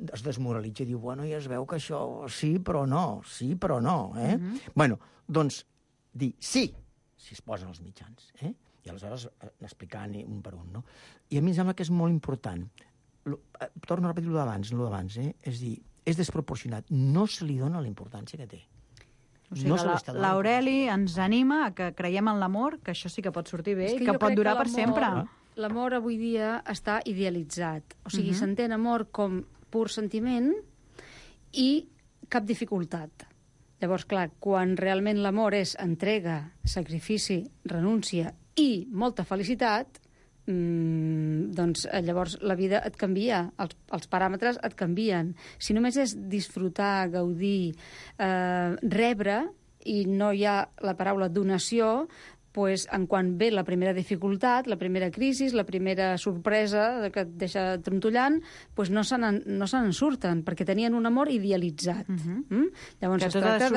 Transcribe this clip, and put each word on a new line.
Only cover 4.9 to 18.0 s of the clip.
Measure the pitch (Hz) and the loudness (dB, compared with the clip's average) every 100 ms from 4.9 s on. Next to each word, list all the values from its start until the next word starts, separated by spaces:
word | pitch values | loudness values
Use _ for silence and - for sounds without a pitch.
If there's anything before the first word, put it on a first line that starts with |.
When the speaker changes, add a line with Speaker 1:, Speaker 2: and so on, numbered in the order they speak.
| 104 - _ - | 2 -6 _ -2
Speaker 1:
doncs, | 156 147 - - _ _ _ _ | 0 0 -2 -12 _ _ _ _
dir | 123 131 - | -4 -4 -4
sí, | - 254 240 - - _ _ _ | -2 0 0 -4 -18 _ _ _
si | - | -20
es | - | -20
posen | - 104 92 | -10 -10 -10
els | 85 | -14
mitjans, | 85 - - 117 - - | -18 -20 -20 -20 -20 -12
eh? | 165 254 _ _ - | -12 -12 _ _ -18
I | |
aleshores, | 92 98 123 117 - | -16 -12 -12 -14 -18
eh, | 104 - | -20 -18
explicant | - - 90 107 104 104 | -20 -18 -16 -12 -12 -12
un | - 104 | -10 -12
per | 95 90 | -12 -14
un, | 87 | -14
no? | 98 - - - - _ | -14 -14 -20 -20 -20 _
I | 143 | 0
a | |
mi | 165 | 2
em | 175 | 2
sembla | 180 | 0
que | 185 | 0
és | 170 | 0
molt | 175 165 | 2 4
important. | 165 - 135 - 90 95 - - _ _ _ - | 2 0 -6 -6 -8 -10 -14 -20 _ _ _ -10
Lo, | 139 - - | -10 -12 -14
eh, | 131 - - | -14 -14 -4
torno | 175 180 | -2 0
a | |
repetir | 165 165 | -2 -2
lo | 160 | 0
d'abans, | 135 101 101 | 0 -2 -4
lo | 120 | -4
d'abans, | 120 98 92 107 | -2 -4 -6 -6
eh? | 139 - | -6 -6
És | - 120 | -8 -8
dir, | 123 - - _ - | -6 -8 -12 _ -2
és | 165 | 0
desproporcionat, | 160 160 147 135 139 110 - | 0 -2 -6 -6 -6 -8 -2
no | 139 135 151 214 | 2 4 4 2
se | - 156 | 0 -4
li | 135 | -2
dona | 135 175 | -2 -2
la | 127 | -6
importància | 101 | -8